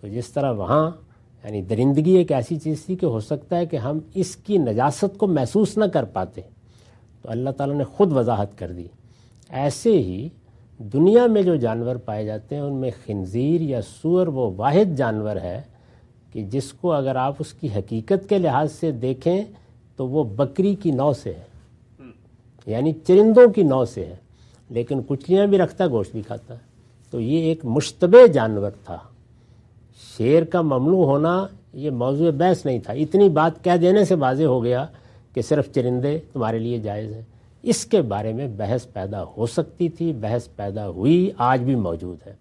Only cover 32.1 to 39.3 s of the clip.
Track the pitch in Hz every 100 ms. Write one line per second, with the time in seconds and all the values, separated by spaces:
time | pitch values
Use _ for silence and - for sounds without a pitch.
32.1 | 139 170 139 180 180 143 123 - 120 151
33.1 | 190 202 151 165 160 180 175 175 202 190
34.1 | 180 135 135 156 127 117 123 147 - -
35.1 | - _ - 113 147 135 143 123 123 139
36.1 | 156 160 135 113 113 117 120 107 104 107
37.1 | 110 113 - _ _ - - - 208 123
38.1 | 101 107 110 139 101 101 123 - 104 95
39.1 | 104 85